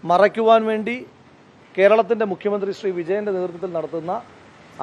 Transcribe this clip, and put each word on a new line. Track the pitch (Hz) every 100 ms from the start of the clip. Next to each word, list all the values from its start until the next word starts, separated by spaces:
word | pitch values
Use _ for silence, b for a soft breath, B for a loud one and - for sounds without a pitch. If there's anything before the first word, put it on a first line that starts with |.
| 165
മറയ്ക്കുവാൻ | 180 202 208 220 226 220
വേണ്ടി | 220 214 247 - _ _ _ _ _ _ -
കേരളത്തിൻ്റെ | 196 220 196 226 214
മുഖ്യമന്ത്രി | 185 208 208 196 190
ശ്രീ | 196 175
വിജയൻ്റെ | 165 202 208 190
നേതൃത്വത്തിൽ | 180 175 185 165
നടത്തുന്ന | 156 160 160 208 - - - - - -